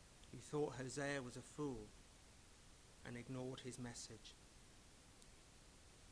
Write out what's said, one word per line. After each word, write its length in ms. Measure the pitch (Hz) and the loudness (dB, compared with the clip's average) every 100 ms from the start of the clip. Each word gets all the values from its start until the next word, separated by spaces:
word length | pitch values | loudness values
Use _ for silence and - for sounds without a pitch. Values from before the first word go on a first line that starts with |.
| - - - | -12 -10 -6
who 80 | 131 | -4
thought 380 | - 151 147 123 | 4 8 8 6
Hosea 460 | 127 139 139 139 | 2 6 6 6
was 140 | 123 123 | 4 0
a 60 | |
fool 460 | 117 - 147 113 107 - - - - - - - - - - - - | -2 4 4 4 0 -8 -10 -12 -12 -12 -12 -12 -12 -12 -12 -6 -2
and 100 | 120 | 0
ignored 440 | 120 131 127 127 | 2 2 2 2
his 180 | 127 120 | 0 0
message. 560 | 120 113 - 107 - - - - - - - - - - - - - - - - - - - | 0 0 -2 -4 -8 -10 -12 -12 -12 -12 -12 -12 -12 -12 -12 -12 -12 -14 -12 -12 -12 -12 -12